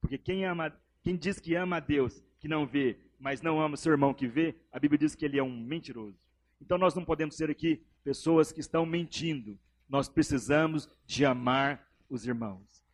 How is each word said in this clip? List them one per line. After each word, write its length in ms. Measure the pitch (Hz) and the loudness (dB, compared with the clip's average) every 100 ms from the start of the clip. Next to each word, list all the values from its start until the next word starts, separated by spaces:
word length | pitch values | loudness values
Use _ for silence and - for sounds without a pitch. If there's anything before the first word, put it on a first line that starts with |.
Porque 160 | - 135 | -6 -6
quem 280 | - 190 190 | -4 -2 -2
ama, 280 | 170 160 - _ _ | -2 -4 -8 _ _
quem 120 | - 180 | -4 -2
diz 240 | 156 196 | -4 -6
que 160 | - 165 | -2 -2
ama 220 | 180 170 | 0 -2
a 20 | |
Deus, 440 | 151 147 123 - _ _ | 0 2 2 -2 _ _
que 80 | 151 | -6
não 180 | 151 143 | -2 0
vê, 320 | 139 135 104 _ _ | 0 0 -2 _ _
mas 220 | 135 139 | -6 -4
não 200 | 165 156 | 0 2
ama 140 | 156 143 | 0 0
o 20 | |
seu 140 | - | 2
irmão 220 | 147 139 | 4 4
que 140 | 131 127 | 2 -2
vê, 280 | 120 165 131 _ | 0 0 -2 _
a 80 | 127 | -2
Bíblia 180 | 147 147 | 2 4
diz 180 | 151 - | 2 0
que 100 | 151 | -2
ele 120 | 139 | 0
é 60 | |
um 160 | 135 123 | -2 -4
mentiroso. 580 | 117 165 143 120 107 95 _ _ _ _ | -8 -8 -10 -14 -14 -16 _ _ _ _
Então 180 | 139 180 | -2 2
nós 180 | 185 185 | 2 2
não 100 | 165 | -2
podemos 300 | 156 156 - | -2 -2 -2
ser 140 | 156 | -4
aqui 320 | 147 165 156 _ _ | 0 0 0 _ _
pessoas 480 | - 139 - 165 156 | -6 -4 2 4 4
que 80 | - | 0
estão 260 | 151 160 165 | -4 -2 0
mentindo. 720 | 170 165 - 165 151 107 101 _ _ _ | -2 -4 -4 -4 -4 -8 -16 _ _ _
Nós 220 | 135 135 | -2 0
precisamos 800 | - 147 143 - 147 160 156 - _ _ | 0 2 0 2 2 4 0 -6 _ _
de 200 | - 147 | 2 2
amar 600 | 127 123 131 139 139 _ _ _ | 2 2 2 0 -2 _ _ _
os 160 | 127 113 | -8 -6
irmãos. 580 | 120 113 95 101 _ _ | -6 -6 -10 -18 _ _